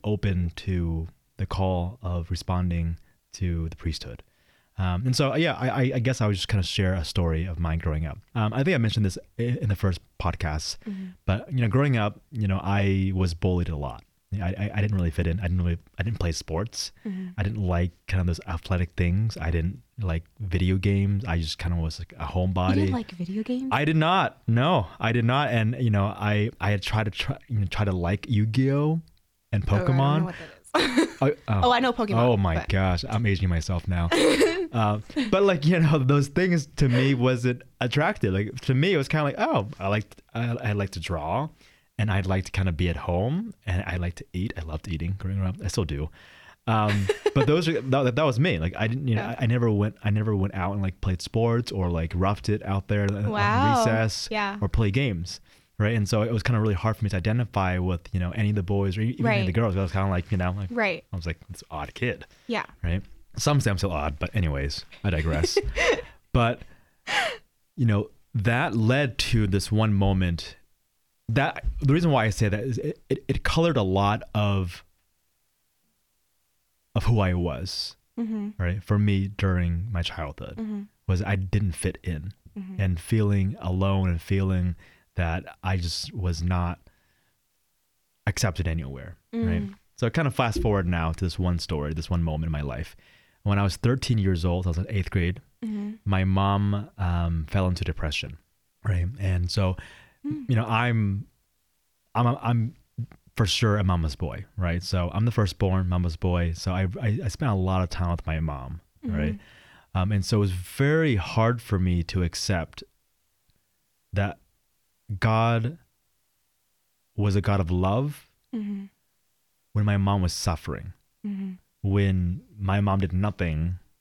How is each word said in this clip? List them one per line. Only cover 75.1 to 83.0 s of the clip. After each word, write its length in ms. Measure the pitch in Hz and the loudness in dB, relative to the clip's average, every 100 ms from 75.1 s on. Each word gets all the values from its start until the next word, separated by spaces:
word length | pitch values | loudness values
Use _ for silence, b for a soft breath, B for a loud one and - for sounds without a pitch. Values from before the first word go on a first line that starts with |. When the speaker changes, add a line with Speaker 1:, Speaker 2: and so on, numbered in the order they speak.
| _ _ _ _ _ _ _ _ _ _ _ _ _ _ _ _ _ _ 107 | _ _ _ _ _ _ _ _ _ _ _ _ _ _ _ _ _ _ -2
Speaker 1:
of 100 | 113 | 2
who 140 | 113 | 4
I 140 | 92 | 4
was, 640 | 90 87 64 92 - - - _ - | 2 0 -4 -6 -6 -8 -12 _ -8
Speaker 2:
Mm-hmm. 300 | 220 220 208 - | -6 -4 -8 -4
Speaker 1:
right? 220 | 87 95 | -2 -2
For 160 | - 104 | 0 2
me 280 | 104 98 98 | 4 2 0
during 600 | - 98 90 85 85 110 | -2 0 2 2 0 -2
my 120 | 90 | -2
childhood 540 | 82 - 73 - - - | -4 -6 -10 -10 -12 -10
Speaker 2:
Mm-hmm. 260 | 214 202 202 _ - | -8 -8 -10 _ -2
Speaker 1:
was 160 | 90 | 0
I 120 | 101 101 | 2 -2
didn't 360 | 95 101 101 | 0 0 0
fit 260 | - 90 - | -2 -6 -6
in 300 | 90 78 90 - - 208 | -8 -8 -10 -14 -16 -14
Speaker 2:
Mm-hmm. 200 | 190 190 | -12 -2
Speaker 1:
and 200 | 95 | -2
feeling 560 | 87 | -2